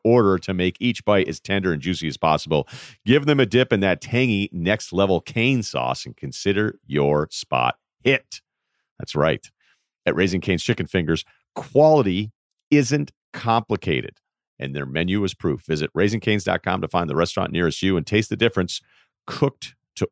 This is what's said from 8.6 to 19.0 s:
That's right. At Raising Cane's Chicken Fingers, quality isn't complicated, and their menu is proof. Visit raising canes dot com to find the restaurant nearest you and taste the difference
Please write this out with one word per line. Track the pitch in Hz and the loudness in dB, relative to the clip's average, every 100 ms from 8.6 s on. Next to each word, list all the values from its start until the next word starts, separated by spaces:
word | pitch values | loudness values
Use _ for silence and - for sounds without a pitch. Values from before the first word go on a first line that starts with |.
| _ _ _ - | _ _ _ -16
That's | - 73 | -6 0
right. | 78 62 - _ _ _ _ _ | 0 0 -6 _ _ _ _ _
At | 87 | -4
Raising | 82 95 90 | 0 0 0
Cane's | 101 87 | 0 0
Chicken | - 113 85 | 0 -2 -2
Fingers, | 92 80 80 - _ _ | -2 0 -2 -4 _ _
quality | - - 139 156 151 101 92 107 - _ _ - | -14 -2 4 6 6 2 0 -4 -10 _ _ 2
isn't | 147 120 143 143 _ _ | 2 4 0 -4 _ _
complicated, | - 117 117 - 104 - 67 - - _ _ _ - | -6 0 0 0 -4 -2 -4 -4 -14 _ _ _ -12
and | 69 71 | -8 -8
their | |
menu | 69 73 90 101 | -6 -4 -2 0
is | 95 | -2
proof. | - 82 69 | -2 -4 -4
Visit | - 76 76 | -4 -4 -2
raising | 78 101 110 | 0 0 0
canes | - 107 | -2 -2
dot | 95 92 | 0 -2
com | 92 95 | -2 -4
to | 87 | -2
find | 90 82 | -2 -2
the | 73 | 0
restaurant | 85 - 90 | -2 -2 -4
nearest | 87 85 - | 0 -2 0
you | 95 90 | 0 0
and | - | 0
taste | 104 107 | -2 0
the | 107 | 0
difference | 113 - 90 - - _ | 0 0 -4 -6 -14 _